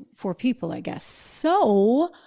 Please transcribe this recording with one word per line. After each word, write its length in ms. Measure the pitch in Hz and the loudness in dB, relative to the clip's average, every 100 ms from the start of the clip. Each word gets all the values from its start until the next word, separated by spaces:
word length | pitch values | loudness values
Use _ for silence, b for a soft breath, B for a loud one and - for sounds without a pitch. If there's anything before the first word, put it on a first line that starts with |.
| - | -12
four 220 | _ 196 175 | _ -8 -4
people, 340 | 254 247 170 | -2 -2 -6
I 100 | - | -8
guess. 240 | - - | -10 -8
So, 1080 | - - - - 302 381 277 202 202 254 349 b | -8 -6 -6 -2 0 2 4 4 4 4 0 b